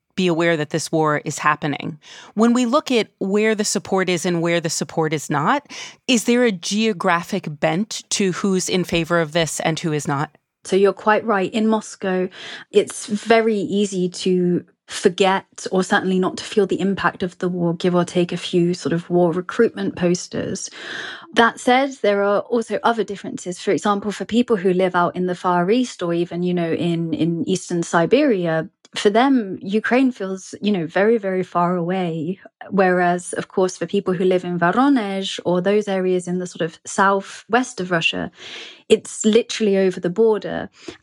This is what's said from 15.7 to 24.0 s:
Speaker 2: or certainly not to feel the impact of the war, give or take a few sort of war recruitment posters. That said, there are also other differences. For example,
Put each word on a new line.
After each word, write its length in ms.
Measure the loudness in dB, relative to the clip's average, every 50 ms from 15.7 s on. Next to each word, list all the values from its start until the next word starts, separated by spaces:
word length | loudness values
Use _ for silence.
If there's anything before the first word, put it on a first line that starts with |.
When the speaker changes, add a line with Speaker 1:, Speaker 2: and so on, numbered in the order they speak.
Speaker 2:
or 120 | -2 -2
certainly 360 | 0 2 0 0 2 0 0 0
not 180 | 0 -2 -4 -6
to 60 | -10
feel 220 | -2 0 0 0
the 140 | 2 0 -2
impact 420 | 0 -2 -2 0 -2 -2 -2 -2
of 140 | -6 -8 -6 _
the 100 | -4 -4
war, 260 | -2 0 -2 -2 -2
give 200 | 0 0 2 2
or 100 | 2 0
take 280 | 2 0 -2 0 0
a 40 | -4
few 360 | -8 -6 -2 2 2 2 2
sort 200 | 0 -2 -2 -2 -4
of 160 | -4 -2 0
war 220 | 2 2 2 2
recruitment 640 | 0 -2 -6 -4 2 2 2 2 2 -4 -6 -6 -4
posters. 760 | -2 0 0 0 -2 -4 -8 -8 -6 -6 -6 -8 -8 -10 -14 -14 -16 -14 -12 -12 -12 -12 -12 -14 -16 -18 -2 2
That 260 | 2 2 4 2 0
said, 320 | 2 2 4 4 2 0 -2 0
there 200 | 0 2 2 2
are 180 | 2 2 2 0
also 380 | 0 -2 -2 -4 -2 -2 -4 0 0
other 200 | 0 0 0 -4
differences. 560 | -4 -6 -10 -10 -12 -12 -10 -8 -10 -10 -4
For 120 | -2 0
example, 400 | 0 0 2 0 0 0